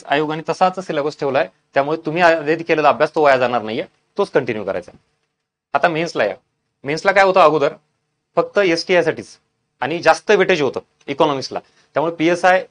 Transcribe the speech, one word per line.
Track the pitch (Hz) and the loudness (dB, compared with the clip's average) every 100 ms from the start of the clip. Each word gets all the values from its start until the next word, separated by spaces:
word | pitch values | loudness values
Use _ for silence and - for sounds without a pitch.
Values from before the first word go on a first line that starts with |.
| - | -2
आयोगाने | 143 151 156 160 | -2 0 -4 -6
तसाच | 156 185 185 180 | -2 -2 -2 -6
syllabus | 156 147 - | -4 -4 -4
ठेवलाय, | 143 131 - _ _ | -2 -2 -4 _ _
त्यामुळे | 143 139 165 160 | -2 -2 -4 -4
तुम्ही | 165 | 2
आधी | 170 165 147 165 | 4 4 0 -4
केलेला | 165 156 147 | -2 2 2
अभ्यास | 117 156 | 2 0
तो | 165 | 2
वाया | 143 131 | 2 4
जाणार | 123 120 | 2 -2
नाहीये, | 107 120 180 _ _ - | -4 -8 -10 _ _ -6
तोच | 190 | -2
continue | 156 127 107 | -2 -2 -4
करायचा. | 95 90 - - _ _ _ _ _ _ _ | -6 -8 -10 -18 _ _ _ _ _ _ _
आता | - 175 | -2 0
मेन्सला | 156 165 147 | -2 -4 -2
या, | 104 92 _ _ _ _ | -2 -4 _ _ _ _
मेन्सला | 135 160 196 | -8 -4 0
काय | 196 | 2
होतं | 190 185 | 4 4
अगोदर, | 156 151 139 - _ _ _ _ _ - | 4 4 0 -4 _ _ _ _ _ -6
फक्त | 165 202 | -2 0
एसटीआय | 190 165 - 180 | 0 0 0 0
साठीच | 156 131 98 - _ _ _ _ | 0 -4 -10 -20 _ _ _ _
आणि | 127 170 | -6 0
जास्त | 156 156 - | 0 2 2
वेटेज | 202 180 170 | 2 4 2
होतं | 143 - - _ - | 0 -4 -10 _ -8
इकॉनॉमिक्सला, | 143 156 135 123 - - _ _ | -2 0 -2 -6 -10 -12 _ _
त्यामुळे | 135 165 | -4 -4
पीएसआय, | 170 160 175 185 185 - | -2 0 2 2 2 0